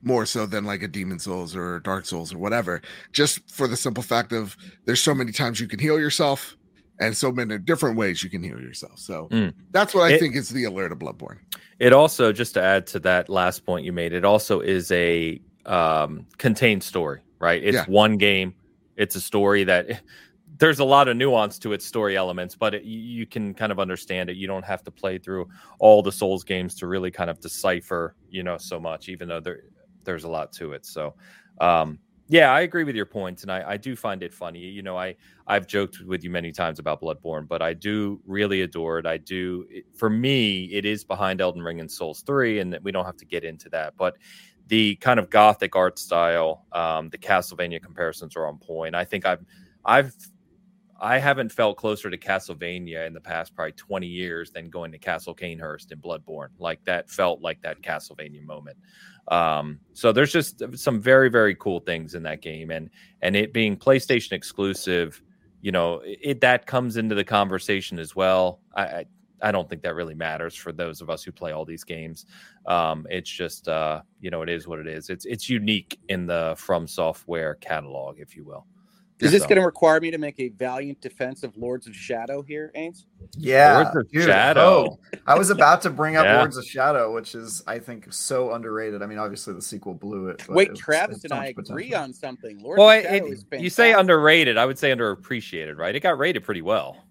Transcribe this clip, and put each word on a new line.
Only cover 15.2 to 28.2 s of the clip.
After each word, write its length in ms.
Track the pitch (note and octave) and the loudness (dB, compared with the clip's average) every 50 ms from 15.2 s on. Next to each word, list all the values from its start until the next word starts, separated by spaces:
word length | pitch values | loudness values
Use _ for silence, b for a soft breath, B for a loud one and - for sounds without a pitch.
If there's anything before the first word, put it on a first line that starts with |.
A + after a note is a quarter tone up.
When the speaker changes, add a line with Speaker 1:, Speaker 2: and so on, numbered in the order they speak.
| E2 E2 D#2+ - - _ _ _ _ | 0 -4 -6 -10 -14 _ _ _ _
Speaker 2:
um, 600 | - G2 F2+ E2+ D#2+ D#2+ D#2 D2+ D2 D#2 - - _ _ | -2 0 2 2 2 2 0 0 -2 -4 -12 -16 _ _
contained 460 | _ - B2+ G#2+ - - - G#2+ F#2+ - | _ 0 0 0 2 2 2 2 2 -4
story, 380 | - - F#2+ E2 D2+ C#2 - _ _ _ _ | -4 -4 -4 -4 -4 -6 -10 _ _ _ _
right? 240 | E2+ E2+ E2+ E2+ C#2+ | 0 2 2 2 2
It's 120 | G#2 A2+ | 2 2
Speaker 1:
Yeah. 100 | A#2+ E2 | 2 0
Speaker 2:
one 320 | F2 F#2+ G#2+ G#2+ G#2+ A2 | 2 4 6 6 6 4
game. 380 | G2+ G2+ G#2 G2 F#2+ F#2+ F#2 F2+ _ _ _ _ _ _ _ _ | 4 4 4 4 2 0 -4 -6 _ _ _ _ _ _ _ _
It's 200 | - G#2+ G2+ - | -4 -4 -2 -2
a 60 | F#2+ | -8
story 420 | F2+ - - G#2 G2+ G2+ G2+ G2+ G2 | -8 -2 0 2 4 4 4 4 4
that 220 | F#2 F#2 F2+ - | 4 4 2 2
<laughs> 680 | - A2+ - _ _ - - - _ _ _ _ - D3+ | -2 -10 -12 _ _ -20 -20 -20 _ _ _ _ -20 0
there's 220 | C#3+ D#3 D#3+ D3+ C3 | 2 4 4 4 4
a 40 | C#3+ | 4
lot 220 | C3 C#3 C#3+ C#3+ | 6 8 8 8
of 80 | C3 A#2 | 6 4
nuance 440 | A#2+ B2+ C#3 B2 A2+ G#2+ G#2 G#2+ - | 2 2 4 4 4 2 0 -4 -8
to 120 | - A#2 G#2 | -6 -6 -6
its 120 | F#2+ - | -6 -6
story 320 | - - A#2+ G#2+ G2+ G2 | -6 -4 -2 -2 0 0
elements, 380 | F#2+ F#2+ F#2 F2+ F2+ F2+ F2+ - | 0 0 -2 -4 -6 -8 -10 -6
but 180 | _ A2 G#2+ G2+ | _ -2 -2 -2
it, 100 | G#2 - | -4 -8
you, 140 | A2 A2 A2+ | -10 -12 -12
you 260 | A2+ A#2+ A#2+ A#2 A2+ | -12 -12 -10 -10 -10
can 260 | - - A#2 G#2+ G2+ F#2+ | -8 -6 -6 -6 -6 -6
kind 180 | - A2 G#2+ | -4 -4 -4
of 80 | G2+ F#2+ | -2 -2
understand 520 | G2 F#2 F#2 F2 - - F#2 F#2 F#2 F2+ | -2 -4 -4 -10 -8 -8 -6 -6 -6 -6
it. 60 | F#2 | -8
You 100 | F#2 F#2+ | -10 -8
don't 180 | F#2 F#2+ F#2+ F#2 | -8 -8 -10 -8
have 160 | - G2 F2+ _ | -8 -10 -10 _
to 40 | - | -16
play 280 | - _ - F#2+ F#2 F#2 | -16 _ -6 -6 -6 -6
through 280 | _ F#2 F#2+ F#2 F2 F2+ b b b b b | _ -8 -8 -8 -8 -10 b b b b b
all 240 | b - A2 G#2+ G#2 | b 10 10 10 10
the 100 | F#2+ G2 | 8 2
Souls 320 | F#2 - G#2+ F#2+ G2 F#2 - | -2 0 0 0 0 -2 -2
games 300 | - G2 F#2 F2+ F2+ - | -4 -4 -4 -4 -6 -8
to 120 | - F#2+ | -10 -8
really 240 | F2 F#2 F#2+ F#2 F#2 | -6 -4 -4 -4 -4
kind 180 | - - F2+ E2+ | -6 -6 -6 -6
of 100 | E2 - | -6 -10
decipher, 760 | - E2 - - - F#2+ F#2 F2 - - F#2+ E2+ E2+ D#2+ _ _ | -12 -14 -12 -4 -2 -2 -2 -2 -4 -6 -6 -6 -6 -6 _ _